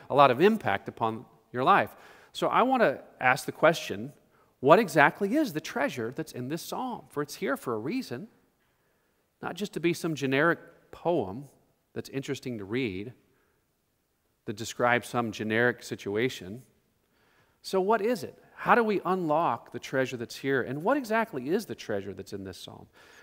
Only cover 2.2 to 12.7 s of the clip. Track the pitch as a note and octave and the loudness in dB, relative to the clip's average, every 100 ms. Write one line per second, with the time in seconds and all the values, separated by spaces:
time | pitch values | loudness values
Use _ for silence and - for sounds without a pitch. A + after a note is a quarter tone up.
2.2 | - - E3+ F3+ B3 B3+ F3 B2 - - | -18 -4 2 4 4 4 4 2 -8 0
3.2 | C3 C#3 - - D#3 D#3+ - G2 C3 - | 2 2 -2 4 4 4 -2 -8 -8 -14
4.2 | _ _ _ _ C3 F#3 G3 D3+ C#3+ - | _ _ _ _ 6 6 6 6 6 4
5.2 | G3+ D4 C4 D3+ - A#3 C#4 B2+ A2+ C3+ | -2 0 0 -4 -8 -4 -4 -4 -6 -6
6.2 | D#3 B2 B2 E3 - F#3+ B3+ G#3+ - C#3+ | -10 -10 -8 -8 -6 -8 -6 -10 -8 -8
7.2 | D3 - G#3+ C#4 C3+ A2 C3 C4 - B2 | -8 -6 -4 -4 -4 -4 -4 -6 -6 -10
8.2 | A3 _ _ _ _ _ _ _ _ _ | -12 _ _ _ _ _ _ _ _ _
9.2 | _ _ - F3 G3+ E3 E3+ E3 E3+ C#3 | _ _ -10 -8 -8 -2 -2 -2 -4 -4
10.2 | C3+ C3+ E3 D#3+ - - _ - E3 E3+ | 0 2 2 2 -6 -20 _ -6 -2 0
11.2 | F#2+ A2+ C#3+ _ _ _ _ A2+ - C3+ | -2 -8 -14 _ _ _ _ -14 -10 -10
12.2 | C#3 C3 B2+ A2+ F#2+ | -8 -8 -8 -10 -6